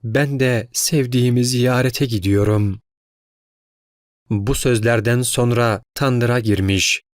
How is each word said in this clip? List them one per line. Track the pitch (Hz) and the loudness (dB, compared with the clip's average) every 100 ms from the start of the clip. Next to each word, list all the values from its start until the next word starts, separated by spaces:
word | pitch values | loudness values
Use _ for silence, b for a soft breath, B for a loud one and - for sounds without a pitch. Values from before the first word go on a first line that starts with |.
Ben | 117 117 143 139 | -2 -2 0 0
de | 131 120 - | 0 0 -4
sevdiğimi | - - 160 123 127 123 120 | -6 -2 -2 0 0 2 2
ziyarete | 123 127 123 123 127 120 131 | 0 0 0 2 -2 -2 -2
gidiyorum." | 110 98 101 104 107 104 98 _ _ _ _ _ _ _ _ _ _ _ _ _ _ _ | -2 0 2 2 2 0 -4 _ _ _ _ _ _ _ _ _ _ _ _ _ _ _
Bu | 104 101 | -4 -2
sözlerden | 139 131 117 113 117 110 120 | -2 0 0 2 0 0 0
sonra | 123 - 120 117 117 104 _ | 0 0 0 2 0 -2 _
tandıra | - 139 123 117 123 | -4 -2 0 0 0
girmiş. | 110 101 98 98 - - _ | 0 0 2 0 0 -4 _